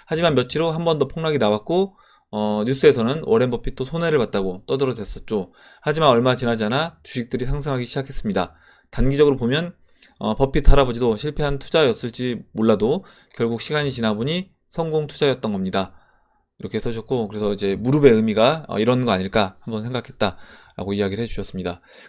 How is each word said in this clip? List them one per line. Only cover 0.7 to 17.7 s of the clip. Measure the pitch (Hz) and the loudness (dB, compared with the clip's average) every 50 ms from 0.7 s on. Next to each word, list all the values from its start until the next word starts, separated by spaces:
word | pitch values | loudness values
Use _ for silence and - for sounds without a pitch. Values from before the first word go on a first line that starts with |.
한 | 160 165 170 | -2 -2 0
번 | 165 160 147 | 0 0 0
더 | 135 135 | -2 -4
폭락이 | - 160 160 160 151 127 | -4 -4 -2 -2 0 2
나왔고, | 113 104 104 104 - - 165 185 196 196 - _ _ _ _ _ _ _ | 2 2 2 0 -2 0 0 0 0 -2 -4 _ _ _ _ _ _ _
어, | - 104 107 107 104 104 107 | -6 -4 -2 -2 -2 -2 -2
뉴스에서는 | 123 135 135 - 151 120 113 110 120 143 165 - | -2 0 4 4 4 4 4 2 -2 -2 -4 0
워렌 | - 107 113 127 127 | 0 2 2 2 0
버핏도 | 120 113 - 131 127 - 127 | -2 -4 -6 -6 -6 -6 -6
손해를 | 131 160 165 170 165 156 135 | -6 -4 -4 -2 0 0 0
봤다고 | 110 101 - 101 98 95 90 101 - | 0 0 -2 -2 -4 -4 -6 -8 -6
떠들어댔었죠. | - 135 135 139 131 117 113 101 - - - - - 110 101 87 - _ _ - - - _ | -6 -4 -2 -2 -2 -4 -6 -10 -12 -12 -14 -8 -4 -4 -4 -4 -6 _ _ -20 -20 -20 _
하지만 | - 151 151 160 156 139 | -4 -2 0 4 4 6
얼마 | 120 117 123 127 123 | 6 6 4 2 2
지나지 | 113 127 117 117 113 107 | 0 0 -2 -2 0 -2
않아 | 104 123 143 160 170 - _ - | -2 0 -2 -2 -4 -8 _ -14
주식들이 | - - 127 117 - - 123 127 | -8 -8 -8 -6 -6 -6 -4 -4
상승하기 | 131 139 147 139 147 135 123 123 | -4 -4 -4 -4 -4 -4 -4 -4
시작했습니다. | - - 143 135 - - - - 107 92 95 87 - - _ _ - _ _ _ _ | -4 -6 -6 -6 -6 -8 -6 -4 -2 -2 -2 -2 -4 -8 _ _ -20 _ _ _ _
단기적으로 | - - 120 131 139 143 151 143 131 | -2 0 2 2 4 4 4 4 4
보면, | 117 117 117 135 160 175 175 - _ _ _ _ _ - - _ - | 2 0 0 0 0 -2 -4 -10 _ _ _ _ _ -20 -20 _ -6
어, | - 110 107 | -4 -2 0
버핏 | - 135 131 - 156 135 - | 2 0 2 2 6 8 10
할아버지도 | - 139 135 120 117 117 123 117 107 | 10 10 8 4 0 0 0 0 0
실패한 | 104 - 151 - - 151 143 143 135 | 0 -4 -6 -4 -4 -2 -2 -2 -4
투자였을지 | - - - 165 151 123 107 - - 117 - - 127 123 117 95 - - | -4 0 2 4 4 2 2 0 -4 -8 -6 -6 -6 -4 -6 -6 -10 -8
몰라도 | - 107 110 113 110 98 104 123 160 190 - - - - _ _ _ | -4 0 2 4 4 4 2 0 0 -2 -6 -10 -20 -20 _ _ _
결국 | - 117 113 117 113 | -4 -2 -2 -2 -4
시간이 | - - 151 151 147 139 | -4 -4 -4 -2 -2 -4
지나 | - 127 113 110 104 | -4 -2 -2 -2 -2
보니 | 107 123 147 170 180 185 - _ _ _ _ | -2 -2 -4 -4 -4 -6 -10 _ _ _ _
성공 | - 170 165 160 156 156 151 | -6 -6 -4 -2 -2 -2 -4
투자였던 | 147 - - 151 139 127 135 - 110 | -4 -2 0 0 0 0 0 -2 -4
겁니다. | 104 95 95 92 95 98 92 - - - _ _ _ _ _ _ _ _ _ _ _ - | -2 -2 -4 -2 -2 -2 -4 -4 -8 -18 _ _ _ _ _ _ _ _ _ _ _ -14
이렇게 | 110 104 - 107 | -10 -8 -6 -6
써주셨고, | - 123 113 113 107 - 135 123 110 98 | -4 -6 -6 -6 -6 -4 -4 -4 -4 -4
그래서 | 104 104 107 101 | -4 -4 -2 -2
이제 | 101 95 101 98 | -2 -2 -2 -2